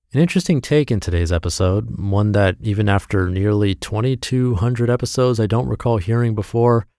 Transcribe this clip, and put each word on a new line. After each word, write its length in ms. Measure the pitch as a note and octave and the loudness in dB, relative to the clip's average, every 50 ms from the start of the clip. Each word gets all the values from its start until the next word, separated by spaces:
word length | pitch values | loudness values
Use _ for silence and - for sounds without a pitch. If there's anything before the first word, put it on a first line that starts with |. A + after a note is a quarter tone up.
| _ _ | _ _
An 80 | - C3 | 0 0
interesting 400 | E3 E3+ - F#3+ - - F3 C3+ | 0 2 2 -2 0 0 0 0
take 320 | - - D3 D3+ D3 - | 0 2 2 2 2 2
in 80 | A#2 G2+ | -2 -2
today's 320 | - - F2 E2+ E2+ E2 | -2 -2 0 0 0 2
episode, 640 | F2 E2+ - F2 - - F#2 F#2 F#2+ G#2 A2+ A#2 - - | 0 0 -2 -4 -2 0 0 0 0 0 -2 -4 -8 -6
one 360 | G2+ G2+ G2 G2+ G#2 G#2+ G2+ | -4 0 0 2 2 2 2
that 240 | G#2 G2+ F#2 F#2 - | 2 2 2 0 -2
even 280 | - A2 G2+ G#2 G#2+ G#2 | -4 -4 -2 0 0 2
after 400 | G2 G2+ - - - G2 F#2 F#2 | 0 0 -2 -2 -2 0 0 0
nearly 440 | F2+ F#2+ G2 G#2 G#2 G#2 G#2 G2+ F#2+ | 0 0 0 0 2 2 2 0 0
twenty-two 840 | - - - A2+ G#2+ A2+ C3 C3 A#2+ - - B2+ B2+ B2+ B2 A#2+ | -2 -6 -6 -4 -2 -2 -2 -2 -4 -4 -4 -2 0 0 0 0
hundred 340 | E2+ A2+ A#2+ B2 A2+ A#2+ A#2 | 0 0 -2 0 0 0 0
episodes 500 | A#2+ B2 - - - - B2+ B2+ B2 A2+ | 0 -2 -2 -4 0 0 2 2 2 2
I 80 | A2 G2 | 0 0
don't 200 | A2 A2+ B2+ B2+ | 0 0 0 -2
recall 300 | A2+ - - B2 A#2 G#2+ | -4 -4 -2 0 0 0
hearing 380 | E2+ G#2+ A2+ A#2+ A#2+ A#2 A2 | 0 0 0 0 0 0 -2
before. 520 | G#2 G2+ - - A#2 A#2 A#2+ A#2 A#2 A#2 - _ | -4 -6 -4 0 2 2 4 4 2 0 -4 _